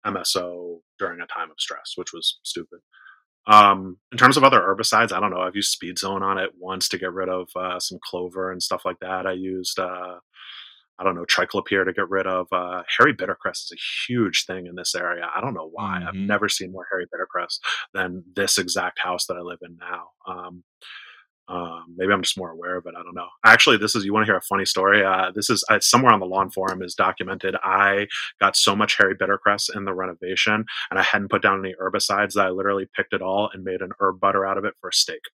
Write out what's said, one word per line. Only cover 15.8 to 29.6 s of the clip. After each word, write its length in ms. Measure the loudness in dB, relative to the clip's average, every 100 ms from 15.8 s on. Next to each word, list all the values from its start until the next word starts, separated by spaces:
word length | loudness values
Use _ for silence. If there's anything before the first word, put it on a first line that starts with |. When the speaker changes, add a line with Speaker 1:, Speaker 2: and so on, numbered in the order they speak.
| -6 -6 -6
Speaker 1:
I've 80 |
Speaker 2:
Mm-hmm. 120 | -6 -2
Speaker 1:
never 220 | 0 0
seen 240 | -2 -6
more 120 | -12 -8
hairy 140 | -6 -6
bittercrest 520 | -8 -6 -6 -6 -6 -6 -6 -6
than 320 | -6 -6 -6 -10 -4
this 220 | 0 0
exact 420 | 0 -2 -4 -4
house 260 | -6 -4 -6
that 100 | -6
I 20 |
live 200 | -8 -12
in 160 | -16 -18
now. 320 | -12 -12 -12 _ -14
Um, 360 | -12 -12 -16 _ _ -20 -20 -20 -20 _ _ -12
um, 480 | -10 -8 -12 -16 -4
maybe 140 | 2
I'm 100 | 2
just 160 | 2 -4
more 140 | -8
aware 240 | -10 -8 -8
of 100 | -8
it. 100 | -14
I 20 |
don't 140 | -14 -12
know. 140 | -14 4 8
Actually, 320 | 10 8 6
this 180 | 4 -2
is, 80 |
you 100 | 0
wanna 120 | 2 4
hear 100 | 2
a 60 |
funny 240 | 2 -2 0
story? 380 | 2 6 6
Uh, 280 | 6 2 0
this 160 | -2 0
is, 140 | 0 2
uh, 100 | 2
somewhere 320 | 6 6 6
on 60 | 6
the 60 | 2
lawn 240 | -2 -2
forum 320 | -2 -4 -4
is 120 | -8 0
documented. 600 | 0 0 -6 -4 -4 -2
I 440 | 0 4 4 2 -2 -6 -8 0
got 160 | 2 4
so 180 | 4 4
much 220 | 2 4
hairy 180 | 4 4
bittercrest 580 | 0 2 2 0